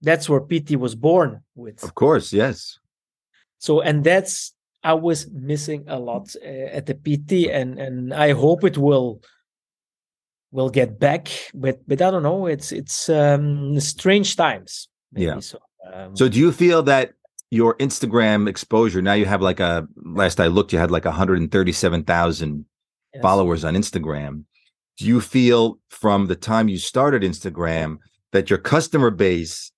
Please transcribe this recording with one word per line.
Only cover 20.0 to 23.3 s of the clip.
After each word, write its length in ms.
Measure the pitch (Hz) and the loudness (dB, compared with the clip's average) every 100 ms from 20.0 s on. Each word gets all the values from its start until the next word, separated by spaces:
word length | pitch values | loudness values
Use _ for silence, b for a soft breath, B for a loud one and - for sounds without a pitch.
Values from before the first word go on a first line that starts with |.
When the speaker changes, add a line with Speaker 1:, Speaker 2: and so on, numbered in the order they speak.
| 85 85 95 - | -10 0 0 2
Speaker 2:
I 60 | 85 | 2
looked, 240 | 90 - | 2 2
you 60 | 87 | 2
had, 120 | 85 | 2
like, 140 | 82 | 0
a 80 | 85 | 0
hundred 260 | 78 95 92 | 0 0 2
and 140 | 78 | 0
thirty-seven 520 | 101 92 82 92 85 | 0 0 0 0 0
thousand 600 | 78 85 85 80 80 73 73 _ _ _ _ | 0 0 0 -2 -6 -8 -12 _ _ _ _
Speaker 1:
Yes. 80 | 135 | -2
Speaker 2:
followers 400 | 107 | 2